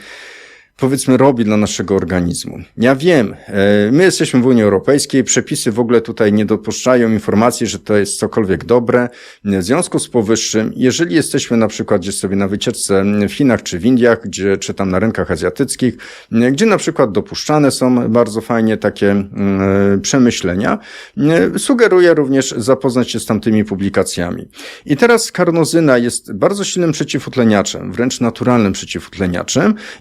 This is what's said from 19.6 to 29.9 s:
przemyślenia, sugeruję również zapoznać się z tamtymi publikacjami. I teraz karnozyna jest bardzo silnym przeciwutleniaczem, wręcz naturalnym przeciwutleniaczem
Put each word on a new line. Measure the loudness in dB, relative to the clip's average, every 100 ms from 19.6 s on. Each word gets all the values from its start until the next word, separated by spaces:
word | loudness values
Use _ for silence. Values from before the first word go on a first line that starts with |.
| 2 2 2 0
przemyślenia, | 0 -2 0 -2 -4 -2 -2 -4 -6 -20 -16 -4 0 2 0 -2
sugeruję | -2 2 4 4 4
również | 4 2 0 0 -4
zapoznać | 0 0 0 0 -2
się | -4
z | -2
tamtymi | -2 2 0 0
publikacjami. | -2 -2 -2 -2 -4 -6 -6 -12 -18 -20 -18 -4
I | 0
teraz | 4 2 0
karnozyna | -2 0 2 2 2 4 4
jest | 2 -4 -10
bardzo | -2 -2 -2
silnym | -4 -2 -2
przeciwutleniaczem, | -2 -4 -6 -6 0 2 2 0 -6 -10
wręcz | -4 -4 -2
naturalnym | -4 -2 0 2 2
przeciwutleniaczem | -2 -8 -12 -12 -6 -4 -4 -4 0 0 -2 -6